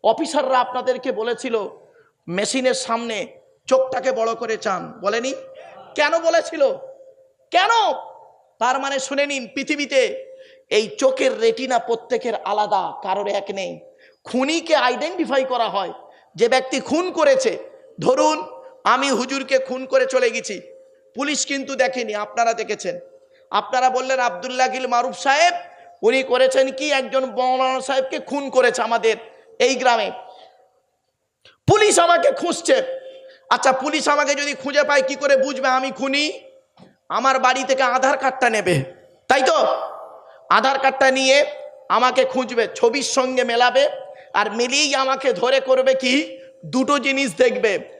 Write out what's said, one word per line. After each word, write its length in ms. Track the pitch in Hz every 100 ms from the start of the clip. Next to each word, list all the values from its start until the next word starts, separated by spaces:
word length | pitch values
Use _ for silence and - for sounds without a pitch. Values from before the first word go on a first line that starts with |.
অফিসাররা 560 | 202 226 320 285 262 262
আপনাদেরকে 520 | 247 254 254 247 262
বলেছিল 560 | 208 220 226 262 226 202 - _ _ _ _ -
মেশিনের 460 | 180 208 262 254
সামনে 540 | 240 - 233 233 214 208 - _ _ -
চোখটাকে 440 | 262 262 262 262
বড় 240 | 226 226 226
করে 220 | 226 220
চান, 360 | 220 185 170 -
বলেনি? 320 | 196 220 254 269 - - - - - -
কেন 240 | 294 339
বলেছিল? 540 | 330 330 311 320 269 - - - - _ _ _ _
কেন? 180 | 339 403 466 381 - - - - _ _ _
তার 200 | 233 269
মানে 200 | 269 277
শুনে 260 | 269 277 285
নিন, 220 | 277 233 294
পৃথিবীতে 760 | 269 294 294 277 226 - - - - - _
এই 180 | 214 220
চোখের 520 | 214 269 262 269 214
রেটিনা 400 | 226 226 254 240
প্রত্যেকের 560 | 233 226 - 240 240 220
আলাদা, 580 | - 208 208 202 170 151
কারোর 240 | 196 190 202
এক 180 | 202 196
নেই। 300 | 196 180 170 - _ _ _
খুনিকে 520 | - 247 269 330 330 302
আইডেন্টিফাই 680 | 247 247 302 370 254 269 262
করা 240 | 247 220
হয়, 240 | 190 180 - - - _ -
যে 140 | 226
ব্যক্তি 300 | 254 262 277
খুন 320 | - 302 359
করেছে, 460 | 330 302 262 233 170 - - - -
ধরুন 460 | 165 269 311 311 - - - -
আমি 260 | 196 247 277
হুজুরকে 500 | 226 247 269 262 269
খুন 260 | 262 254 262
করে 200 | 262 254
চলে 240 | 254 247
গেছি, 320 | 226 - 196 - - _ _ _ -
পুলিশ 300 | - 202 -
কিন্তু 300 | 277 254 269
দেখেনি, 400 | 262 262 226 208
আপনারা 380 | 208 - 233
দেখেছেন। 460 | 220 214 156 185 175 - - _ _ _
আপনারা 380 | 202 208 262 254
বললেন, 300 | 254 262 262
"আব্দুল্লাহ 480 | 240 180 254 254 262
গিল 200 | 262 254
মারুফ 320 | 240 247 214
সাহেব, 340 | 277 285 349 349 - - - -
উনি 220 | 208 262
করেছেন 480 | 262 262 262 262 269
কি, 200 | 262 294
একজন 340 | 277 240 262 262
মৌলানা 560 | 214 254 254 262 262
সাহেবকে 380 | 262 269 262 311
খুন 300 | - 285 277
করেছে 320 | 254 240 240
আমাদের 340 | 220 233 220 214 - - _ -
এই 160 | 247 254
গ্রামে।" 360 | 254 226 196 - - - - _ _ _ _ _ _ _ _ _ - _ -
পুলিশ 320 | 427 415 349
আমাকে 320 | 339 339 -
খুঁজছে। 680 | - 339 - - 254 185 - - - - - _
আচ্ছা, 220 | 247 269
পুলিশ 360 | 262 269 302 294
আমাকে 280 | 294 285 285
যদি 180 | 285
খুঁজে 300 | 277 277 277
পায়, 180 | 285 285
কি 140 | 269 285
করে 220 | 285 269
বুঝবে 300 | 269 262 262
আমি 240 | 262 269
খুনি? 400 | 214 269 277 302 - - - _ _ - _ _
আমার 300 | 185 262 262
বাড়ি 240 | 254 262
থেকে 200 | 269 262
আধার 340 | 254 254 262 285
কার্ডটা 320 | 269 262 247
নেবে, 340 | 220 185 160 127 - - _ _
তাই 140 | 277
তো? 240 | 262 320 226 - - - - - - - _
আধার 300 | 196 254 269
কার্ডটা 320 | 269 262 269
নিয়ে 340 | 262 262 277 302 - - - -
আমাকে 360 | 202 247 247 247
খুঁজবে, 420 | 254 254 240 208 -
ছবির 280 | 233 254
সঙ্গে 400 | - - 254 254
মেলাবে, 460 | 240 233 247 254 294 - - - -
আর 180 | - 214
মিলিয়েই 440 | 214 247 277 302 269
আমাকে 380 | 262 269 269
ধরে 260 | 196 247 269
করবে 340 | 262 262 262
কি, 460 | 262 254 269 320 - - - 160
দুটো 340 | 240 254 285
জিনিস 360 | 240 269 269 175
দেখবে। 440 | 254 202 214 175 -